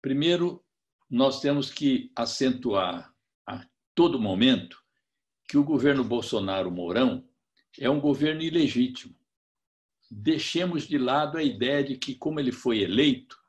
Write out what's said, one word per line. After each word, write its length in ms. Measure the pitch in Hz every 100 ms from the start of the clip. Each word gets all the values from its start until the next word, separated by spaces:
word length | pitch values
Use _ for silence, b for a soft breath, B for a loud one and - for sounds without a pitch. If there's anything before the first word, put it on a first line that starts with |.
Primeiro, 600 | 135 139 160 175 175 185 _ _ _ _ _
nós 320 | 120 135 135
temos 300 | 143 143 135
que 400 | - 143 127 - -
acentuar 960 | 117 - 131 123 123 95 90 87 - _ _ _ -
a 180 | 101 - _ _
todo 240 | - 170 123
momento 640 | 107 95 127 110 - - _ _ _ _ _ _ -
que 100 | 147
o 80 |
governo 380 | 143 143 139 135
Bolsonaro-Mourão 1300 | 110 120 110 113 95 95 90 87 87 101 127 92 - _ _ _ _ -
é 100 | 131
um 120 | 147
governo 420 | 147 123 151 156
ilegítimo. 720 | 160 165 135 120 127 - - - _ _ _ _ _ _ _ _ _
Deixemos 760 | 104 107 160 - 165 180 165 -
de 100 | 147
lado 400 | 123 139 147 165
a 40 |
ideia 420 | 147 101 123 143
de 120 | 135 123
que, 180 | -
como 260 | 127 156 151
ele 120 | 131
foi 280 | 123 123 110
eleito 560 | 95 110 147 127 - -